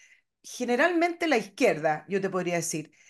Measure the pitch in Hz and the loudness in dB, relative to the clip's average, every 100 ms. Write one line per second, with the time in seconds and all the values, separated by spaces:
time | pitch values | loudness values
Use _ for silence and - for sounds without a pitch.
0 | - _ _ _ - - 240 247 330 339 | -20 _ _ _ -16 -6 -2 2 2 2
1 | 349 339 339 247 - - 240 156 156 151 | 0 0 0 0 0 2 2 2 0 -2
2 | - 190 190 190 175 170 160 156 156 _ | -2 -4 -2 -2 -2 -2 -2 -6 -8 _